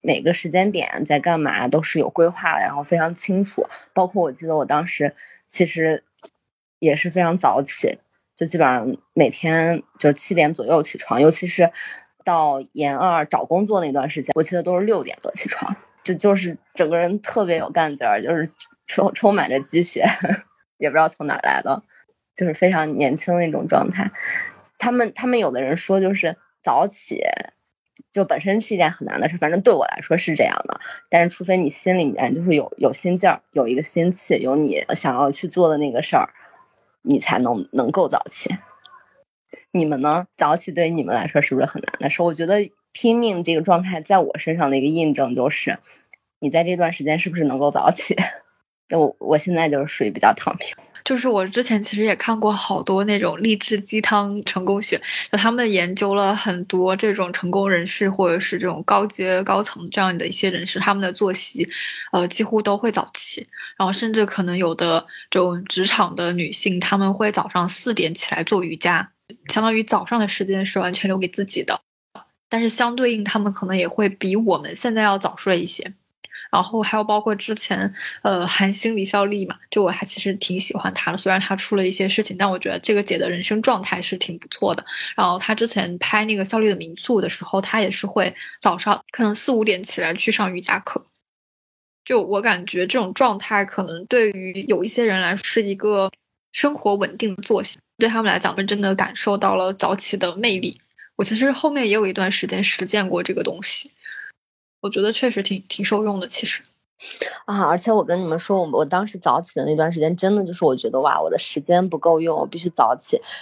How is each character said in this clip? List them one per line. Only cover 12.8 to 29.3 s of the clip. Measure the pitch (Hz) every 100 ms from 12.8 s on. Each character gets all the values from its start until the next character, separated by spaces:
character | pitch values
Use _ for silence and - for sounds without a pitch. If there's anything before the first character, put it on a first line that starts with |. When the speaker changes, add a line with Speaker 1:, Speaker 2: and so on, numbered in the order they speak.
| 143 135
Speaker 1:
二 | 180 165 147
找 | -
工 | - 175
作 | 208 202
那 | 156
段 | 139 139
时 | 151
间， | 135
我 | 151
记 | 156 180
得 |
都 | 165 180
是 |
六 | 208 190
点 | - -
多 | -
起 | - -
床， | - - 196 - _
就， | -
就 | 165 208
是 | 196 180 160 _
整 | - 156
个 | 170
人 | 175 208
特 | - 233
别 | 185 165
有 | -
干 | 170 156
劲 | 143 117
儿， | 104
就 | 110
是 | 165 160 - - _ -
充， | - 196
充 | - 202
满 | 202 -
着 | 131
鸡 | 135 165
血， | 170 - 139 - 180 202
<laughs> | - _ _ -
也 | 147
不 |
知 | 151
道 | 160
从 | - 147
哪 |
儿 | 131
来 | - -
的， | - 170 - _ _ _ _
就 | - 175
是 |
非 | - 180
常 | 165 156 131
年 | 139 151
轻 | -
的 | 175
那 | 165
种 | 147 160
状 | - -
态。 | 185 202 - - - - - _ -
他 | 240
们， | 247 226
他 | - 254
们 | 247
有 | 170
的 | 123
人 | 135 165
说 | - 190
就 | 190
是 | 196 165 - _ _
早 | - 127 196
起 | - - - 50 - - _ _ _ _ _ _
就 | 202
本 | 190 127
身 | 190 214
是 | 220
一 | 196
件 | 151
很 | 180 -
难 | 65
的 |
事， | 147